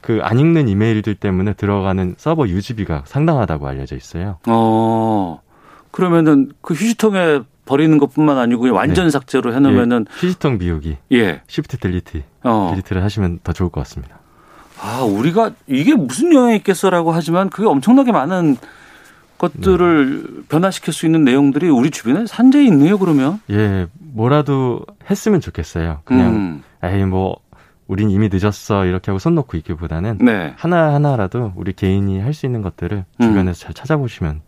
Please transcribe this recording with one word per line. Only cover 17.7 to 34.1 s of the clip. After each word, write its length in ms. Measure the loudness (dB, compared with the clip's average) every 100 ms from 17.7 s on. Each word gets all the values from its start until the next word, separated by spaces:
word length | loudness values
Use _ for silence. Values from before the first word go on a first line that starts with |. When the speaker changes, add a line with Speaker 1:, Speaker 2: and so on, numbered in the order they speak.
| 2 4 4 4
Speaker 2:
많은 460 | 0 0 0 0 0 -4 -20 -20 -20 -20 _ _ _
것들을 840 | -6 -2 0 4 4 4 2 -2
Speaker 1:
네. 180 | -10 -16 -2
Speaker 2:
변화시킬 440 | 0 0 -2 -8
수 120 | -4 0
있는 180 | 4
내용들이 460 | 4 4 2 2 2
우리 220 | 2 2
주변에 340 | -2 -4 -2 -4
산재에 380 | 2 4 6 6
있네요, 320 | 6 4 4
그러면. 420 | 2 2 0 -4 -4
Speaker 1:
예, 380 | 0 0 0 -4 -10
뭐라도 840 | -14 -4 0 2 0 0 -2 -4 -8 -20 -6
했으면 320 | -4 0 0
좋겠어요. 580 | 0 -10 -8 -4 -6 -6 0
그냥 240 | 2 2 2
Speaker 2:
음. 280 | -2 -8 -16 _
Speaker 1:
"에이, 220 | -4 -2 0
뭐, 320 | 0 -2 -6 _ _ _ _ _
우린 220 | -2 0
이미 200 | 2 0
늦었어." 540 | 0 -2 -4 -4 0 0
이렇게 260 | -2 -4
하고 80 | -4
손 160 | 0 -2
놓고 220 | -2 -8
있기보다는 640 | -8 -8 -6 -6 -6 0
Speaker 2:
네. 340 | 0 0 -4 -6
Speaker 1:
하나하나라도 960 | -2 0 2 2 0 0 -2 -4 -6 -6
우리 180 | -8
개인이 460 | -2 0 0 0 -2
할 140 | -4
수 120 | -4 -6
있는 160 | -4
것들을 440 | -6 -8 -8 -8 -10 _
Speaker 2:
음. 20 | 0
Speaker 1:
주변에서 340 | 2 0 -4
잘 140 | -12
찾아보시면 680 | -16 -4 -4 -4